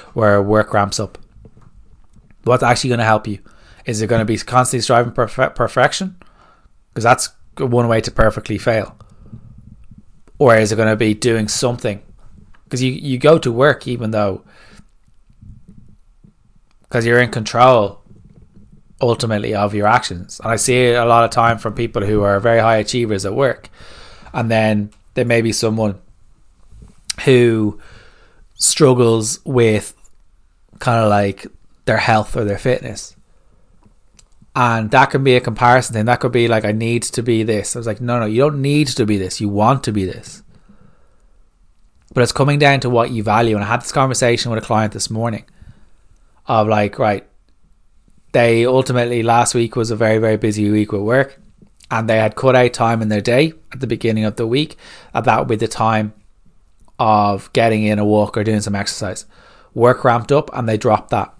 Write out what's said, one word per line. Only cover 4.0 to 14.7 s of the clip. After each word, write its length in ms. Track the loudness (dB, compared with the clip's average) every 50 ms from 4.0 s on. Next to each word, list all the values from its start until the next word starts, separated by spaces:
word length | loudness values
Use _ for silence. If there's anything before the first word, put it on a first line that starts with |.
| -2
it 40 |
gonna 180 | 0 0 0 0
be 140 | 0 -2 -4
constantly 440 | -4 -2 0 2 2 2 0 -4 0
striving 300 | 2 2 2 2 0 -2
for 140 | -4 -4
perfe-, 280 | -4 -2 -2 -4 -4 -2
perfection? 640 | -2 -4 -2 0 2 0 0 0 -2 -8 -8 -10 -14 -20 -20 -20 _ _ _ _ _ _ _ _ _ _ _ -8
'Cause 100 | -2 2
that's 240 | 2 2 2 0 -6 -12 -16 -20 -18 -10 -6
one 300 | -4 -2 0 0 2 2
way 120 | 0 0
to 100 | -2 -2
perfectly 460 | 0 2 2 2 0 -2 -6 -8 -8
fail. 400 | -4 -2 -2 -2 -2 -2 -6 -10 -20 -20 -20 -20 -20 -20 -20 -20 -20 -20 -20 -20 -20 -20 -20 -20 -20 -20 -20 -20 -20 -20 -20 -20 -20 -20 -16 -4 2
Or 180 | 4 6 6
is 140 | 6 4 2
it 60 | 0
gonna 200 | 0 2 2 2
be 160 | 2 2 0 0
doing 360 | 0 0 0 0 0 0 -2
something? 540 | -4 -2 -2 -2 -2 -4 -6 -6 -8 -8 -12 -20 -20 -20 -20 -20 -20 -20 -20 -20 -20 -20 _ -10
'Cause 140 | -6 -4 -2
you, 80 | -2
you 260 | -4 -4 -6 -6 -4
go 220 | 0 4 4 4 4
to 140 | 2 0 0
work 340 | 2 2 2 2 0 -4
even 240 | -8 -8 -6 -6 -4
though, 340 | -2 -2 -2 -2 -4 -6 -10 _ _ -20 -20 -20